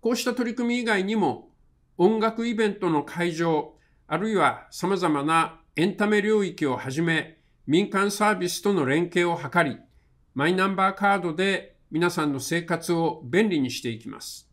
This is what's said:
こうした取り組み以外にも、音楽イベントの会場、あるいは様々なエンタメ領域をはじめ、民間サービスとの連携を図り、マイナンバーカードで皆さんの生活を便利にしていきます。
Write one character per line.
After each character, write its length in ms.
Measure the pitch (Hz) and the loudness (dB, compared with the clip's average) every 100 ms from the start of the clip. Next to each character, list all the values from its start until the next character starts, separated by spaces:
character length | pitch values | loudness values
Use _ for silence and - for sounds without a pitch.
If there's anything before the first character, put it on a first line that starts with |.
こ 120 | 226 | 0
う 40 | 240 | 0
し 80 | |
た 80 | - | -2
取 200 | 226 240 | -2 -2
り 40 | 240 | -2
組 200 | 240 240 | -2 0
み 40 | |
以 40 | 233 | 0
外 180 | 208 | 0
に 120 | 190 220 | 2 0
も、 340 | 165 113 - _ _ _ _ - | 0 -2 -10 _ _ _ _ 2
音 200 | 180 220 | 4 4
楽 300 | 220 220 233 | 0 0 -4
イ 60 | |
ベ 140 | 220 220 | 0 0
ン 80 | 202 | 0
ト 120 | 180 | 0
の 140 | 156 | 0
会 320 | 143 170 175 | -2 -4 -4
場、 400 | 160 170 156 - - _ _ _ | 0 0 0 -2 -12 _ _ _
あ 100 | 156 | -4
る 140 | 214 | 0
い 60 | 208 | 2
は 300 | 143 - - | 2 0 -10
様 260 | - 175 190 | -6 -2 0
々 260 | 170 147 | 2 0
な 380 | 143 165 165 - _ - | 2 2 0 -4 _ -2
エ 80 | |
ン 140 | 180 190 | -2 0
タ 80 | 208 | 2
メ 160 | 208 | 2
領 220 | 202 220 | 2 2
域 200 | 190 - | 0 -2
を 140 | 143 123 | -2 -2
は 120 | 131 | -4
じ 120 | 131 | -2
め、 400 | 170 160 151 - _ _ - | 0 0 -2 -12 _ _ 0
民 240 | 156 202 | 2 2
間 200 | 202 202 | 0 0
サ 180 | 202 208 | 2 0
ー 80 | 202 | 2
ビ 120 | 175 | -2
ス 140 | - | -2
と 100 | 202 | 0
の 140 | 196 131 | 2 2
連 240 | 147 170 | 2 0
携 160 | 175 175 | 0 0
を 80 | 170 | 0
図 240 | 135 180 | -2 0
り、 140 | 156 104 - _ _ _ _ | 0 -2 -14 _ _ _ _
マ 140 | 123 151 | -2 0
イ 60 | |
ナ 120 | 185 190 | 2 0
ン 100 | 190 | 2
バ 180 | 190 | 0
ー 0 | |
カ 220 | 196 202 196 | 2 0 2
ー 40 | |
ド 140 | 175 | 0
で 400 | 160 196 190 - _ _ | -2 -2 -2 -6 _ _
皆 200 | 151 175 | 0 0
さ 160 | 170 151 | 0 -2
ん 80 | |
の 60 | 139 | -2
生 240 | 120 170 | -2 -4
活 280 | 165 165 - | -2 -6 0
を 300 | 170 165 - | 0 0 -2
便 240 | 123 160 220 | -2 2 2
利 120 | 165 | 2
に 100 | 131 | -2
し 100 | - | -4
て 80 | 123 | -8
い 100 | 110 | -8
き 120 | 110 | -12
ま 100 | 107 | -14
す。 300 | - - _ | -14 -16 _